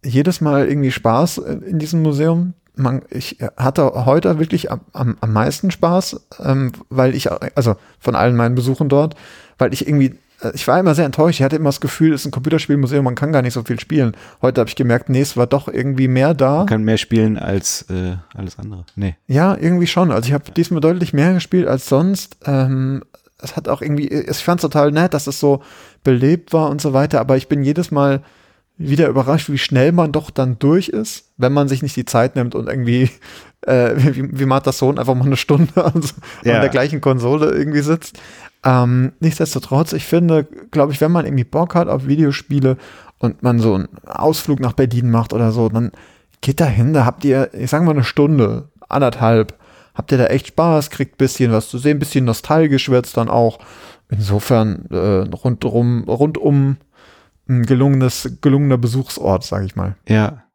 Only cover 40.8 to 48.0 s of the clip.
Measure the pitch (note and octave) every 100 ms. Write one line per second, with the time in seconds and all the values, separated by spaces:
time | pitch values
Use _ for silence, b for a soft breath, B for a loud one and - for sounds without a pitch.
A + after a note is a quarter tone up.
40.8 | C#3 C3+ D#3 F3 D3 C#3 A#2+ C#3+ F3 F3
41.8 | F3 C3+ C3 D3 D3+ C#3+ - C#3+ C3 C3
42.8 | B B B _ A#2 - B2 A#2+ A2+ F#2+
43.8 | D#2+ - - - D3+ D#3 - C#3 B2+ A2+
44.8 | C3 A#2+ A#2+ A2+ A2+ A2 A#2 A2+ A2+ A2+
45.8 | A#2 b b b b _ - C#3 D#3+ G#2
46.8 | A#2+ D#3 B2 - C#3+ C3 C3 F#2+ B2 D3
47.8 | E3+ D3